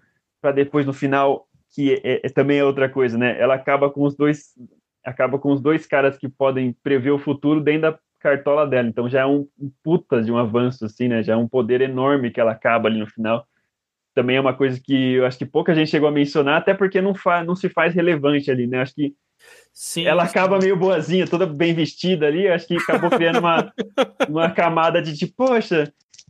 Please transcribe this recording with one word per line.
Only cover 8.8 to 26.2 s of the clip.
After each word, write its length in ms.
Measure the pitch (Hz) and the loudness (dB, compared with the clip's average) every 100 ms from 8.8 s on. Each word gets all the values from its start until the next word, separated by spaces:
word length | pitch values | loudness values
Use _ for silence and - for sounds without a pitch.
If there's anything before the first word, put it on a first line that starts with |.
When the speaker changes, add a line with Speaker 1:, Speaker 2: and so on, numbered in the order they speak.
| 120 | 0
Speaker 1:
então 200 | - 123 | -2 -2
já 120 | 135 | 0
é 60 | 135 | 2
um, 220 | 143 143 - | 0 -2 -12
um 100 | 143 - | -14 -10
puta 400 | 156 175 - 123 | -2 -2 0 -2
de 80 | 110 | 0
um 80 | 117 | 0
avanço, 460 | 117 117 123 123 | 0 0 -2 -2
assim, 240 | 110 - 123 | -8 -4 -2
né? 140 | 117 | 0
Já 120 | 107 | 0
é 20 | 113 | 0
um 120 | 117 | 0
poder 320 | 131 113 123 | 0 2 2
enorme 500 | 131 127 135 143 120 | 0 0 0 2 0
que 100 | - | 0
ela 120 | 117 | -2
acaba 360 | 107 123 117 113 | 0 0 2 2
ali 100 | 110 | -2
no 80 | 104 | -4
final. 400 | - 110 117 - _ _ _ _ _ _ | -6 -4 -4 -6 _ _ _ _ _ _
Também 220 | - 123 131 | -2 2 2
é 40 | |
uma 140 | 135 | 2
coisa 260 | 127 135 127 | 0 -2 -2
que 340 | - 139 131 | -2 0 2
eu 120 | 127 127 | 2 0
acho 120 | 127 | -2
que 80 | 135 | -6
pouca 280 | 151 175 | -2 2
gente 160 | 160 156 | 2 2
chegou 180 | 160 147 | 2 2
a 40 | |
mencionar, 460 | 147 143 156 139 160 | 2 0 0 2 2
até 160 | 175 | 2
porque 260 | 190 190 196 | 0 0 0
não 140 | 190 | -2
fa-, 280 | 190 190 175 | -2 0 0
não 140 | 170 185 | -2 -4
se 120 | 180 | -4
faz 260 | - 165 | 0 0
relevante 560 | 175 170 160 139 147 143 | 0 0 0 0 0 0
ali, 160 | 131 120 | -2 -2
né? 140 | 127 | -4
Acho 140 | 131 | -4
que 200 | - 143 - _ _ - - _ | -4 -6 -6 _ _ -20 -20 _
Speaker 2:
Sim, 340 | - - 170 170 | -16 -10 -4 0
Speaker 1:
ela 180 | 165 | 0
Speaker 2:
sim. 40 | 170 | 0
Speaker 1:
acaba 300 | 190 190 190 | 0 0 2
meio 180 | 190 190 | 2 0
boazinha, 500 | 185 175 143 185 170 | 0 0 0 -2 0
toda 200 | 180 180 | -2 -2
bem 280 | 147 170 | 0 0
vestida 520 | 165 151 - 180 180 147 | 0 -4 -4 -2 0 0
ali, 200 | 156 196 | 0 0
acho 200 | 170 - | 0 -2
que 100 | 175 | -4
acabou 340 | - 160 170 | -2 0 0
criando 280 | 233 170 170 | 0 0 2
uma, 320 | 170 165 170 - | 2 0 -2 -8
Speaker 2:
<laughs> 520 | - - 262 - 262 | -6 -4 -4 -4 -4
Speaker 1:
uma 220 | 151 165 | 0 0
camada 520 | 170 170 165 165 170 | 0 0 2 0 0
de 140 | 160 147 | -4 -6
tipo, 160 | 175 | -8
"Poxa, 580 | - 262 233 220 165 147 - _ - | -2 0 0 0 -2 -2 -8 _ -20